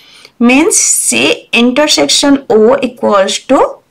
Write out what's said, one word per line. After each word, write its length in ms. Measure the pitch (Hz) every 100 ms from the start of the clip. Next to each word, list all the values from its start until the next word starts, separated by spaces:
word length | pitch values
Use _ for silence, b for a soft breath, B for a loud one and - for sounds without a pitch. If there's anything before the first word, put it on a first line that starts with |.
| B B B -
Means 360 | 233 262 349 -
C 720 | - - - 226 269 - -
intersection 920 | 220 240 254 302 311 285 - 285 277 -
O 260 | 214 214 277
equals 560 | 247 - 220 202 196 - -
to 280 | 285 523 - _